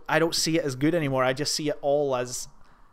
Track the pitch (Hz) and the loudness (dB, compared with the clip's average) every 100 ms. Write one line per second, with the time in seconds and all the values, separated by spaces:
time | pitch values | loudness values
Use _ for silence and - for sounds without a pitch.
0 | - 156 165 - 165 160 151 127 147 170 | -2 2 2 0 0 0 -2 0 0 2
1 | 143 131 127 131 143 - 147 143 147 147 | 0 2 2 0 -2 -2 -2 -2 2 2
2 | 143 127 123 123 - - - - - | 2 0 -2 -8 -12 -16 -20 -20 -20